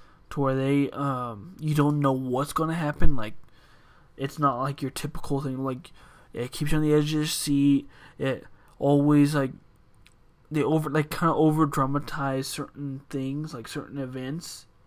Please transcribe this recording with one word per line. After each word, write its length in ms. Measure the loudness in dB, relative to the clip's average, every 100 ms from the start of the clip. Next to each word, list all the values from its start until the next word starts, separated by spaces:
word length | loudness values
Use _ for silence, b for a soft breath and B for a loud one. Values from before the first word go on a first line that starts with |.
| b b _
to 100 | -4
where 140 | -2 0
they, 340 | 0 2 0
um, 640 | -2 -6 -6 -8 -12 -16 -8
you 160 | -2 0
don't 240 | 2 2
know 120 | 0
what's 420 | 0 -2 -2 -2
gonna 220 | -2 -2 -2
happen. 400 | -4 8 10 10
Like, 200 | 4 -6 -14 b b b b b b -10
it's 220 | -10 -2
not 200 | -2 0
like 220 | -4 -6
your 100 | -8
typical 500 | -6 -8 -8 -4 -2
thing, 220 | -2 -4
like, 280 | -4 -6 -10 b b b b
it 180 | -10 -10
keeps 200 | -4 0
you 60 | 2
on 60 |
the 100 | 4
edge 120 | 4 2
of 60 |
your 140 | -2 -2
seat. 640 | -4 -2 2 4 2 0 B B -8
It 280 | -6 -6 -10 b b -4
always, 560 | 2 4 6 4 4 2
like, 160 | -4 -8 -20 _ _ -20 -20 _ _ _ _
they 120 | -2
over, 260 | 0 0 0
like, 220 | -2 -2
kinda 220 | -2 0
over 320 | 4 2 4 0
dramatize 840 | 0 -2 -2 -4 -6 -4 -4 -6
certain 540 | -10 -12 -12 -12 -12 -10
things, 440 | -8 -6 -8 -10
like, 140 | -12 -12
certain 320 | -12 -10 -10
events. 680 | -10 -10 -10 -10 -12 -18 -20 _